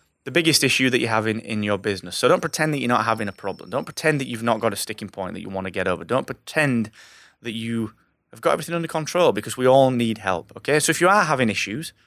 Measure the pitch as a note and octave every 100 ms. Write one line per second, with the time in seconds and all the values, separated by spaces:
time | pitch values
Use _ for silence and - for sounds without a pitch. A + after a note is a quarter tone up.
0 | _ _ - D#3+ D#3+ C#3+ C3+ - C3 B2
1 | A#2 A2 A2 A2 - G#2+ G#2 G2+ G#2 F#2+
2 | F2+ - B2+ F3+ E3 - D#3 D3 A#2+ A#2+
3 | A2 A2+ G2+ - G2+ - - B2 - -
4 | D#3 D3 B2+ A#2 A#2 A2 A2+ G2 - G#2+
5 | G2 - F#2 F2+ F#2 F#2+ F#2 F#2+ F2+ E2+
6 | E2 B2 - C3+ - D#3 D3 A#2+ G#2 -
7 | - - - _ A#2+ A2+ A2+ A#2 G#2+ -
8 | _ _ _ A2+ E3 E3+ D#3+ E3+ E3 D#3+
9 | D3+ F3 D#3 G2+ A2+ - B2+ C3+ C3 B2
10 | A#2 G#2+ G2 F2 - - - D3+ C#3+ -
11 | F3 G#3 D#3+ C#3 A#2 F#2+ - A#2 E3 -